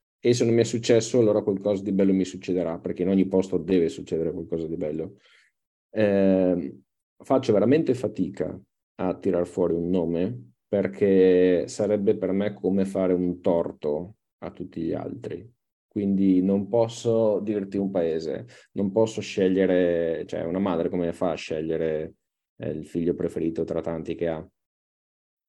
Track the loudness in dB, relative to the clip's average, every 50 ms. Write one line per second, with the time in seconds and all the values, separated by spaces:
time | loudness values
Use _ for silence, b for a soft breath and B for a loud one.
0 | _ _ _ _ 0 2 2 2 2 2 4 4 2 2 -2 -4 2 4 4 4
1 | 4 2 2 4 4 4 4 2 0 0 -2 -2 -2 -2 -2 -2 -2 -2 0 2
2 | 4 4 4 2 0 -2 -4 -10 -6 -4 -2 -2 -2 -4 -6 -6 -8 -8 -4 -2
3 | 0 2 2 2 2 4 2 0 0 0 -2 -4 0 2 2 2 2 0 -2 -6
4 | -8 -6 -4 -2 -2 -4 -4 -6 -8 -6 -6 -6 -4 -6 -6 -6 -6 -6 -6 -6
5 | -8 -10 b b b b b b b b b b _ _ _ _ _ _ -2 0
6 | 2 2 4 4 4 4 4 4 4 2 2 0 -2 -6 -12 -14 _ _ _ _
7 | _ _ _ _ -2 0 0 2 4 4 4 4 4 4 4 4 2 0 -2 -2
8 | -4 -6 -4 -4 -4 -4 -4 -6 -6 -6 -6 -10 -16 _ _ _ _ _ _ -4
9 | -4 -4 -4 -2 -2 0 0 0 -2 -2 -2 -2 0 0 0 0 0 0 0 0
10 | 0 0 0 -2 -2 -2 -4 -8 -14 -18 _ _ _ _ -2 0 0 -2 0 0
11 | 2 4 6 6 6 8 6 6 6 6 4 2 0 -4 -4 -2 0 0 0 2
12 | 2 0 0 0 0 -2 -2 -2 -2 -2 -4 -2 -2 0 0 0 0 0 0 0
13 | 0 2 2 2 0 -2 -4 -2 0 0 0 2 0 -2 -6 -6 -4 -4 -4 -4
14 | -6 -10 -16 _ _ _ _ _ -14 -14 -12 -12 -14 -12 -8 -8 -6 -4 -6 -6
15 | -6 -8 -10 -12 -12 -12 -12 -12 -14 -18 _ _ _ _ _ _ _ _ _ -2
16 | 0 0 2 2 4 4 4 4 4 2 2 0 0 0 2 2 2 0 -2 -4
17 | -2 0 2 4 2 2 2 0 -2 -2 -4 -4 -4 -4 -4 -2 -2 0 0 0
18 | 0 0 -2 -2 -4 -6 -6 -8 -10 B B B B B _ -4 -4 0 2 2
19 | 2 2 0 -6 -8 -6 -2 0 2 2 4 2 2 4 4 4 4 2 2 0
20 | 0 -2 -2 -4 -6 -8 -8 -6 -6 -4 -2 -2 0 0 0 0 -2 -2 -2 -2
21 | -2 -2 -2 -2 -2 -2 -2 -4 -6 -6 -6 -6 -4 -4 -2 -2 -2 -2 -2 -4
22 | -6 -8 -12 _ _ _ _ _ _ _ _ _ -10 -8 -8 -8 -10 -6 -6 -2
23 | -2 -2 -2 -2 -4 -4 -4 -4 -4 -4 -2 -4 -4 -4 -4 -4 -4 -4 -6 -6
24 | -8 -8 -6 -4 -4 -4 -4 -6 -10 -14 _ _ _ _ _ _ _ _ _ _
25 | _ _ _ _ _ _ _ _ _